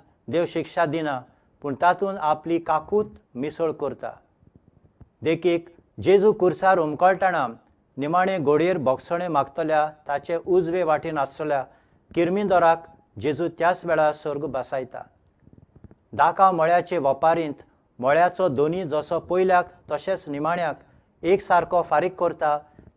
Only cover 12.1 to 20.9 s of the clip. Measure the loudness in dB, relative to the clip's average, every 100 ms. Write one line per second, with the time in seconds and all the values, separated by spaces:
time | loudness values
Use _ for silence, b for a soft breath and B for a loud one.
12.1 | -2 0 0 2 4 4 2 -2 -20 _
13.1 | -8 -4 -2 -4 -2 -2 0 -2 0 0
14.1 | 0 -6 -6 -6 -8 -6 -8 -8 -14 -18
15.1 | _ _ _ _ _ _ _ -20 _ _
16.1 | 0 2 4 4 4 2 2 0 0 0
17.1 | 2 2 2 -2 -8 -16 _ _ -4 0
18.1 | 4 2 2 0 2 0 0 -4 -4 -2
19.1 | -6 -2 0 2 2 0 -8 -10 -8 -4
20.1 | -6 -6 -6 -4 -2 -4 -6 _